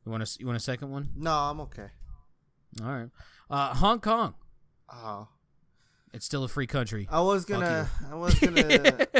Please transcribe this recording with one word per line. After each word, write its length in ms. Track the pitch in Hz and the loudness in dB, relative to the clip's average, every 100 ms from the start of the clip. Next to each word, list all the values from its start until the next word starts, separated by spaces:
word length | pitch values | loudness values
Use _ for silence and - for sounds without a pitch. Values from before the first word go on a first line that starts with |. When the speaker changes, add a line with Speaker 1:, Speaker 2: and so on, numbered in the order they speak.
Speaker 1:
you 60 | 113 | -8
want 120 | 110 | -6
a 20 | |
s-, 140 | 110 - | -6 -6
you 60 | 127 | -4
want 100 | 117 | -4
a 40 | |
second 300 | - 123 139 | -4 -8 -8
one? 200 | 139 143 | -8 -6
Speaker 2:
No, 160 | 143 160 | -4 -2
I'm 300 | 151 143 151 | -2 -2 -6
okay. 280 | 143 - 101 - - - - _ _ _ _ - | -10 -14 -16 -16 -16 -18 -20 _ _ _ _ -12
Speaker 1:
All 60 | 113 | -8
right. 200 | 135 117 - - - _ | -8 -10 -16 -20 -20 _
Uh, 240 | 139 139 | -4 0
Hong 260 | 123 196 233 | 4 4 4
Kong. 340 | 214 226 180 - - - _ _ - | 0 0 -2 -6 -20 -20 _ _ -20
Speaker 2:
Oh. 360 | 123 113 101 107 _ _ _ _ _ _ _ _ | -14 -12 -12 -14 _ _ _ _ _ _ _ _
Speaker 1:
It's 120 | 113 | -12
still 200 | - 143 | -6 -4
a 40 | 127 | -4
free 180 | 143 127 | -4 -2
country. 400 | 139 117 107 98 | -2 -2 -6 -2
Speaker 2:
I 100 | 156 | 2
was 240 | 185 196 | 2 2
Speaker 1:
Fuck 160 | 180 196 | 0 -2
Speaker 2:
gonna, 300 | 175 160 147 - | 0 0 -2 -2
Speaker 1:
you. 60 | - | -4
Speaker 2:
I 40 | |
was 200 | 165 175 - | -4 4 6
gonna, 680 | 233 294 214 254 285 - - | 6 4 6 6 6 4 2